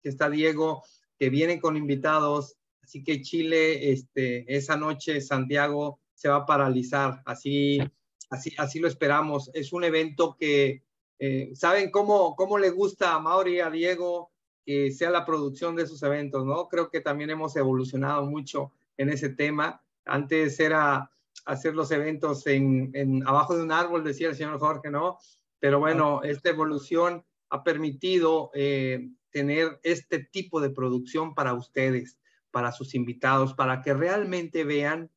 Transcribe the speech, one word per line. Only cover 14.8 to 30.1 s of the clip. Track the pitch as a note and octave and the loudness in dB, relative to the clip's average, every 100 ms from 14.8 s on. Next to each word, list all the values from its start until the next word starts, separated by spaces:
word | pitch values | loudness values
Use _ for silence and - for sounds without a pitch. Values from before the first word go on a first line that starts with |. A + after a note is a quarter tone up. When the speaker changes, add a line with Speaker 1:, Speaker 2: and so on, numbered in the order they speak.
| C#3 | 0
Speaker 1:
sea | C3+ E3 | 0 0
la | F3 | 2
producción | E3 D#3+ C#3+ C3+ E3+ E3 | 2 -2 -2 -4 -4 -2
de | |
esos | E3 D3+ | -4 -2
eventos, | C#3+ D3 C#3+ C3+ C3 | -2 -2 -2 -4 -2
no? | D#3 E3+ | -4 -2
Creo | F3 E3 | -2 -2
que | D#3+ | -4
también | D3 C#3+ D3+ | -4 -4 -4
hemos | D#3 D#3 C#3+ | -6 -4 0
evolucionado | C3 B2+ C3 C3 C#3 D3 C#3+ | 0 0 -2 -2 -2 -2 -2
mucho | D3+ C3+ C#3+ C#3 _ _ - | -6 -6 -8 -8 _ _ -4
en | C#3 | -2
ese | C#3 C#3+ | 0 -4
tema. | C3+ D3 D3+ D3+ - _ _ - | -2 -2 0 -4 -6 _ _ -4
Antes | C3+ C#3 D#3+ D#3 C#3 | -4 0 2 2 2
era | D#3 D#3 D3 C3 C3 _ _ - - | 2 4 2 0 -4 _ _ -16 -8
hacer | C3+ D#3+ D#3 | -4 -2 -2
los | D3+ | 0
eventos | D3+ D3+ D3+ D#3 C#3 D3 | 0 0 -2 -2 -2 0
en, | C3+ C3+ C3 C3 C3+ | 2 4 2 0 -2
en, | C3+ C3 C3 | 0 0 4
abajo | C#3 D3+ E3+ | 2 4 0
de | |
un | D#3+ | 2
árbol, | D#3+ F3 E3+ | 0 2 -2
decía | D3+ C#3 E3 | -2 -2 -2
el | C#3+ | -2
señor | D3+ D3 | -6 0
Jorge, | D3+ C#3+ D3+ | 0 -2 -4
¿no? | C#3+ F3 F3+ _ _ _ _ | -2 -2 -6 _ _ _ _
Pero | C#3 C#3+ | 4 4
bueno, | D#3 E3 D3 C#3 | 4 4 2 2
Speaker 2:
Ah. | C#3+ | -2
Speaker 1:
esta | C#3+ F3 | -2 0
evolución | D#3 D#3 D3 C3+ E3+ F3 E3+ _ _ _ | 0 0 -2 -2 2 2 -2 _ _ _
ha | C#3 | -2
permitido, | E3+ D#3 D#3 C3+ F#3 F#3 D#3+ D#3+ - C#3+ | 0 0 -4 -4 0 4 4 2 0 -2
eh, | C#3+ C#3 C3 B2+ B2+ - _ | 0 2 0 -2 -8 -18 _
tener | D3 C#3 D3+ D#3+ C#3 | -4 0 2 0 0
este | E3 E3+ - | -2 -2 -2